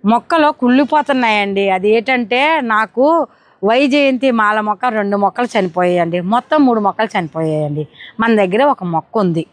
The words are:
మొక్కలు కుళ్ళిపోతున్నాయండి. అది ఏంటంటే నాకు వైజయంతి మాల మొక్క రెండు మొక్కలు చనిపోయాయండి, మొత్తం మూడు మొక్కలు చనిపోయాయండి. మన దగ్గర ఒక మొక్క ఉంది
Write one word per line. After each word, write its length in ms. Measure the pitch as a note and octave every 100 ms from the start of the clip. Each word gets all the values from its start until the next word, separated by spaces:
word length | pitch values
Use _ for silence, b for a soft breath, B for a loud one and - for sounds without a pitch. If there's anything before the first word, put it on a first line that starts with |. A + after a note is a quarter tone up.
| G3
మొక్కలు 460 | A#3 - E4 D4
కుళ్ళిపోతున్నాయండి. 1160 | D4+ B3 B3 C#4+ D4+ C#4 C4 A#3 G#3+ G3+ G3 G3
అది 200 | F#3 G3+
ఏంటంటే 720 | A3 A3+ B3+ G#3+ B3 D4 D#4+
నాకు 640 | A#3+ G#3+ A3 - C#4+ E4 C#4 b b b
వైజయంతి 680 | G3 A#3+ C#4+ C#4+ C#4 B3+ C4+
మాల 280 | A#3 G#3 G#3+
మొక్క 260 | G#3+ G#3 B3
రెండు 320 | A3 G3+ G3+
మొక్కలు 300 | G3 - B3 A3+
చనిపోయాయండి, 600 | F#3 F3+ F3+ F3 E3+ F3 F3+
మొత్తం 320 | A#3 - D#4 C4
మూడు 140 | A3+ G3+
మొక్కలు 200 | F3+ A3 G#3
చనిపోయాయండి. 680 | E3 D#3+ D#3+ D3+ D3+ D3 D3 B B -
మన 160 | A3+ G#3+
దగ్గర 280 | F#3+ G#3
ఒక 200 | C#4+ C4
మొక్క 340 | F3+ E3 - -
ఉంది 280 | F#3 E3 D#3